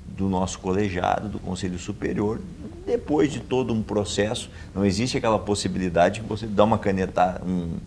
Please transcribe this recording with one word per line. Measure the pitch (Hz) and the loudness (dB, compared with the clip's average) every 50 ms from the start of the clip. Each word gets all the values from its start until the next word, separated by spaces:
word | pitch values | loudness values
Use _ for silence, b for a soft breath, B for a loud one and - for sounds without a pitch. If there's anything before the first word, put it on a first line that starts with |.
| - | -14
do | - - - 95 98 | -12 -6 -2 0 0
nosso | 95 92 92 90 - - | 2 0 0 -2 -4 -4
colegiado, | - 95 92 101 104 101 90 90 - - - - - 104 | -2 0 0 2 0 0 0 0 0 0 0 0 -2 -4
do | 92 101 | -6 -6
Conselho | - 92 92 92 101 92 90 87 | -6 -6 -6 -4 -4 -4 -4 -6
Superior, | - - 101 - - - 95 - 104 104 113 - - - - - - - - - - | -6 -8 -6 -4 -4 -2 -2 0 0 0 -2 -4 -6 -10 -12 -12 -14 -14 -14 -10 -4
depois | - 120 117 - - 147 156 160 147 | -2 -2 -2 0 0 2 2 2 2
de | 143 120 | 0 -4
todo | 110 - 127 127 127 113 117 | -4 -2 0 0 2 2 0
um | 110 104 | 0 0
processo, | - 101 104 101 98 - 104 101 107 117 117 - B B B B B - | 0 0 0 0 0 0 0 0 0 0 -4 -6 B B B B B -2
não | 92 101 | 2 2
existe | 101 90 95 120 127 - 104 | 4 4 2 0 0 0 0
aquela | 104 113 110 101 | 2 2 2 2
possibilidade | 95 101 101 98 - 95 92 92 92 90 80 85 87 90 101 110 113 | 2 0 0 0 0 -2 0 0 0 2 4 6 6 6 4 0 -4
de | |
você | 107 110 107 113 | -6 -6 -4 -4
dar | 110 104 98 104 | 0 4 6 6
uma | 110 113 98 | 6 4 4
caneta, | - 131 107 92 92 90 - - 90 92 90 - - | 2 2 2 2 0 0 2 2 2 2 2 -2 -4
um | 90 92 90 85 82 82 - - | -2 -2 -2 -2 -4 -6 -8 -8